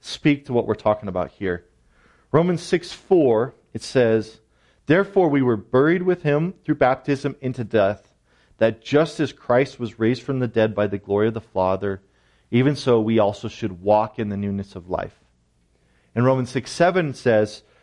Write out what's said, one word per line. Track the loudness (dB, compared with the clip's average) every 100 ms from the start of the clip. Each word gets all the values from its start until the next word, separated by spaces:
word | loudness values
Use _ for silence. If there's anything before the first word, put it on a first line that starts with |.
speak | -16 -2 0 0 -2
to |
what | -2 -2
we're |
talking | -2 -2 -2 -4
about | -6 -6
here. | -6 -6 -6 -10 _ _ _ _ _ _
Romans | 0 0 -2
six | -2 -4 -4
four, | -12 0 2 4 2 0 -8 _
it | -16
says, | -4 0 2 2 -2 -14 _ _ _ _ 0
"Therefore | 2 2 2 2
we | 2
were | 2 0
buried | 0 2 2 2
with | 0 -2
him | 0 0 -2 -4
through | -4 2
baptism | 2 2 -2 -4 -4 -6
into | -8 -8
death, | -2 2 2 0 _ _ _ _ _ 0
that | 0 0
just | 0 0 0 -2
as | -6
Christ | -6 0 0 0 -4
was | -10 -2
raised | -2 0
from | -4 -4
the | -2
dead | 0 0
by | 0 -4
the | -4
glory | -2 0 0
of |
the | -4
Father, | -8 -2 -2 -2 -4 -8 _ _ _ _ _
even | 0 2
so | 0 2 2
we | 2 2
also | 2 -2 -10
should | -10 -10 -4
walk | 2 2 2 -6
in | -8
the | -6
newness | -4 -6 -8
of | -14 -8
life." | -8 -8 -14 _ _ _ _ _ _ _ _ _
And | 0
Romans | 2 0 -2
six | -6 -6
seven | 0 2 2 -2
says, | -2 2 2 2 -4 _ _